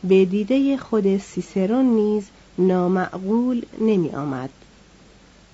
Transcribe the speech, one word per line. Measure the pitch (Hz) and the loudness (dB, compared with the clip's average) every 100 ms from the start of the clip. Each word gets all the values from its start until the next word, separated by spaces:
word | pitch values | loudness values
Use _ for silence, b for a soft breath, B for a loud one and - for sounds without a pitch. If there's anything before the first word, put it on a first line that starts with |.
به | 185 190 | 2 4
دیدهٔ | 185 202 202 269 277 269 | 4 0 0 0 2 -2
خود | - 220 196 196 | -2 0 2 0
سیسرون | - - - 196 190 247 | -4 -10 -6 -4 0 2
نیز | 262 220 208 214 202 b b - | 2 2 2 -2 -4 b b 0
نامعقول | 185 185 180 185 180 185 190 226 247 240 - - | 2 2 0 0 -2 -6 -2 -2 0 -4 -8 -4
نمی | 220 202 156 | 0 0 -2
آمد. | 139 143 131 135 - - - - - - - - - _ | -4 -6 -6 -10 -16 -20 -20 -20 -20 -20 -20 -20 -20 _